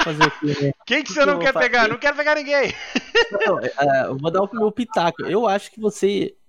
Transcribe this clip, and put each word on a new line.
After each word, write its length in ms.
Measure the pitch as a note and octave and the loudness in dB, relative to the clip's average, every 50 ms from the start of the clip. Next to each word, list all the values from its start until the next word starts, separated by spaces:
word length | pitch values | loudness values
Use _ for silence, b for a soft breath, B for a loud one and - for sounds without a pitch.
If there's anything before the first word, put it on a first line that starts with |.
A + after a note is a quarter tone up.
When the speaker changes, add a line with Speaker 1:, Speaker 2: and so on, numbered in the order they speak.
| - | -4
Speaker 1:
fazer 220 | E3 D#3 D3+ D#3 | -2 0 0 0
o 40 | D3+ - - | 0 0 -2
quê, 240 | D3+ D3 C#3+ C#3+ C#3+ | -4 -2 -2 0 -2
né? 80 | C#3 C3+ - | -2 -2 -4
Speaker 2:
<laughs> 80 | _ | _
Quem 180 | - A#3+ D4+ C#4+ | -2 -2 -2 -2
que 60 | D4 | -2
Speaker 1:
O 40 | C#4+ | 0
Speaker 2:
você 60 | D4+ | 2
Speaker 1:
que 60 | C#4 | 2
Speaker 2:
não 80 | C#4+ C#4+ | 2 2
Speaker 1:
eu 40 | - | 2
Speaker 2:
quer 140 | - C4+ C4 | 0 0 2
Speaker 1:
vou 100 | D#4+ B3+ | 2 2
Speaker 2:
pegar? 160 | A#3+ A#3 A#3+ | 2 4 2
Speaker 1:
fazer? 120 | A3+ A3 A#3 | 2 2 0
Speaker 2:
Não 60 | A#3+ | 0
quero 180 | - C#4+ C#4+ | 0 -2 0
pegar 180 | C#4+ D4 D4+ D4+ | 0 0 0 0
ninguém. 380 | D4+ C#4+ C#4 C#4+ C#4+ C4 - - - - - - C4 - | 0 0 0 0 2 2 0 -2 -6 -8 -6 -6 -6 -4
<laughs> 420 | - - A4+ A#4 A#4 G#4 - G#4+ | 0 2 2 2 2 0 -2 0
Speaker 1:
Não, 120 | - F3 - | 0 0 0
é, 60 | - B2 - C3+ | -2 -4 -2 0
é, 260 | C#3 C#3+ C3+ C3+ A#2+ | 2 2 2 2 0
eu 100 | F2+ B2+ | -2 -4
vou 140 | C3+ C#3+ E3 | -4 -4 -2
dar 120 | E3 F#3 G3+ | 0 0 0
o 60 | G3 A#3+ | 0 0
meu 200 | A3 G#3+ G#3+ G#3 | 0 0 0 0
pitaco. 500 | - A#3+ - - F#3+ E3+ E3+ D#3+ - C#3+ | -2 -6 -4 -2 0 0 0 0 -2 -4
Eu 200 | - E3 G#3+ A#3+ | -2 0 0 2
acho 240 | G#3 G3 G3+ - - | 0 0 -2 -4 -8
que 80 | - A3 | -8 -6
você, 540 | G#3+ G#3 - - - G3 G#3 F#3+ - - - _ _ | -4 -4 -2 0 0 0 2 0 -2 -4 -6 _ _